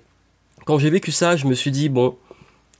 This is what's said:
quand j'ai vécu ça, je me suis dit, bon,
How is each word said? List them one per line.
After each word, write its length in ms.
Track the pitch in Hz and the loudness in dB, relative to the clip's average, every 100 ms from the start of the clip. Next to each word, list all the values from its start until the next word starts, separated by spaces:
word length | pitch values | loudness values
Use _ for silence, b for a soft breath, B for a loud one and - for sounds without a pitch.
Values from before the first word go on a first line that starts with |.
| _ _ _ _ _ _ - | _ _ _ _ _ _ -2
quand 140 | 151 | 0
j'ai 100 | 151 | 2
vécu 220 | 185 165 | 0 -2
ça, 240 | 147 170 175 | -2 0 0
je 100 | 135 | 0
me 80 | |
suis 180 | 127 143 | -2 -2
dit, 180 | 135 151 | -2 0
bon, 260 | 127 127 127 B B B B _ | 0 0 -2 B B B B _